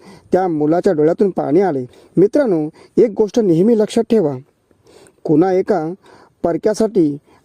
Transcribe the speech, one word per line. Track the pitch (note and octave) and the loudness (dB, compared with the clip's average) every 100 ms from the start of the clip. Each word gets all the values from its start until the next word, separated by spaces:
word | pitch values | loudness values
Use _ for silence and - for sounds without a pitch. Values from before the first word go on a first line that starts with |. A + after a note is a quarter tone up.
| - - _ | -20 -20 _
त्या | F3+ F#3 | -2 0
मुलाच्या | D3+ D3+ E3+ G3+ | -2 0 0 0
डोळ्यातून | D3+ D3+ F3 G3+ | 2 0 2 -2
पाणी | F3 C#3 D#3+ | -2 -2 0
आले. | F#3+ C3+ B2 - _ E3 | 0 -2 -8 -16 _ 0
मित्रांनो, | G3+ D4 B3+ E3 D3+ - - - | 2 2 0 -2 -4 -10 -6 0
एक | A#3 G3 | 0 0
गोष्ट | G#3 B3 | -2 0
नेहमी | G#3 D#3+ G#3 A3 | 2 2 2 2
लक्षात | G#3 A#3 | 0 -2
ठेवा, | A3+ A3 D3+ C3 - _ _ _ _ - - _ | 0 0 0 -4 -12 _ _ _ _ -20 -20 _
कुणा | F3+ D3+ F#3 | 0 2 2
एका | F#3 - F#3+ D#3 F#3 _ - _ _ | 0 0 -4 -4 -10 _ -20 _ _
परक्यासाठी | F3 D#3+ G#3+ G#3 A3 A3 D3+ C#3+ - _ | -6 -2 -4 -2 -2 0 -2 -2 -14 _